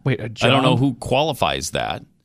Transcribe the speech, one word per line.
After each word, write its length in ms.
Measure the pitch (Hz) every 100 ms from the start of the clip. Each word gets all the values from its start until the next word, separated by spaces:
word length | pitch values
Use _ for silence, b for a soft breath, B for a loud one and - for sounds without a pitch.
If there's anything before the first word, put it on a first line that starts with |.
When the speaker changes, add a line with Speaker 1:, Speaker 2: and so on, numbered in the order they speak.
Speaker 1:
Wait, 160 | 139 127
a 40 | 120
Speaker 2:
I 240 | 107 117
don't 140 | 135
know 80 | 131
Speaker 1:
job? 80 | 123
Speaker 2:
who 140 | 135 123
qualifies 720 | - 127 160 135 80 69 -
that. 320 | 67 57 85 - _